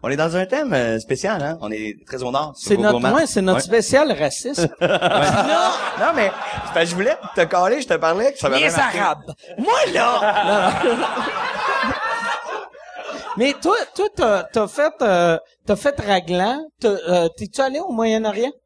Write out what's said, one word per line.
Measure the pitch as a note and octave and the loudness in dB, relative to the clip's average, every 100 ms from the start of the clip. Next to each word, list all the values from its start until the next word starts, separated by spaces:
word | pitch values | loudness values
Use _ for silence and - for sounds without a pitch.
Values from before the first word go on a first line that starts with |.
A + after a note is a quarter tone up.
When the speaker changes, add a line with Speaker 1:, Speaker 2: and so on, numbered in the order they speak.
Speaker 1:
on | A#2+ | -2
est | C#3+ | 0
dans | E3 F3 | 0 0
un | F#3 | -2
thème, | C4 C#4+ | -2 0
euh, | C#3+ A#2 A2+ | 0 0 -2
spécial, | - C3 F#3+ G3+ | -4 -4 -2 -2
hein. | C#3+ E3 | -4 -6
On | G#2+ | -8
est | G#2+ G#2+ G2 - | -6 -8 -10 -12
très | C3 | -8
au | B2 | -2
nord, | C3+ D#3 - | -2 -2 -8
Speaker 2:
C'est | - G3+ | 0 2
Speaker 1:
au | |
Speaker 2:
notre, | B2+ A#3+ | 4 4
Speaker 1:
gourmand. | B2+ C4+ | 2 2
Speaker 2:
ouais, | D#4 | 2
c'est | G#3 | 0
notre | F#3+ C3 | 2 2
Speaker 1:
Ouais. | |
Speaker 2:
spécial | F3 A3+ - C4 D4+ | 2 0 4 2 4
racisme. | D3+ D3 - B3 C4+ D#3+ - | 2 -2 -2 -6 -2 -2 0
Speaker 1:
<laughs> | |
Ouais. | E3+ | 0
Speaker 2:
Non. | F#3+ F3 - D3 - C#4 E4 E4 - - - | 2 2 2 2 2 2 2 2 0 -6 -2
Speaker 1:
Non, | A#3+ D#4 | 0 2
mais | G3+ | 0
c'est | - - - - | -2 -8 -8 -4
parce | E3 E3+ | 0 0
que | |
je | F3 | 0
voulais | A3 D#4 - - | 0 0 -4 -2
te | |
caler, | E3+ F#3 F#3 C#4 | 2 2 2 0
je | B3+ | 0
te | D#3+ | 0
parlais, | D#3+ F3 B3+ | 2 2 0
que | C#4 | 0
ça | D3 | 0
m'avait | F#3+ D4+ | 2 2
Speaker 2:
Les | - | 2
Speaker 1:
marqué. | B3+ G#3 | 0 0
Speaker 2:
Arabes. | F#3+ D3 C#3 - - - | -2 -2 -8 -18 -16 -4
Moi, | D#4 B4+ C5 | 0 2 2
là. | D#4 A#3+ A#3+ G#3 G#3 F#3+ G#3 F#3 | 2 2 2 2 2 2 2 2
<laughs> | - B3+ A#3 - B3 A3+ - B4 - C5+ C5+ B4 - A4+ A4+ A#4 - - - - - - - - - - - | 2 0 0 -2 -4 -4 -4 -6 -4 -4 -2 -2 -4 -4 -4 -6 -6 -8 -12 -12 -20 -18 -14 -12 -12 -10 -2
Mais | C4 C#4 | -2 0
toi, | D#4+ A4 - - | 0 0 -2 -4
toi, | G#4 - | -4 0
t'as, | B3+ G3+ F3 | 2 2 0
t'as | A3+ G3+ | -2 -2
fait, | - D4+ - | 0 0 2
euh, | G#3+ F3+ F3 E3 - _ - | 2 4 4 2 -4 _ -2
t'as | G3+ | 0
fait | C#4+ C#4+ | 0 0
Raglan. | G#3 F#3+ E3 F3+ G3 C#4 D#4 _ | 0 0 2 0 0 -2 -8 _
T'as, | A#3 G3 E3 | 0 0 2
euh, | F3+ E3 - | 2 2 -2
t'es-tu | G#3 - | -10 -2
allé | C4+ C#4 | -2 0
au | F#4+ | -4
Moyen-Orient | A3+ A3+ A3 A3 G3+ B3+ - | 0 0 2 0 -2 -4 -6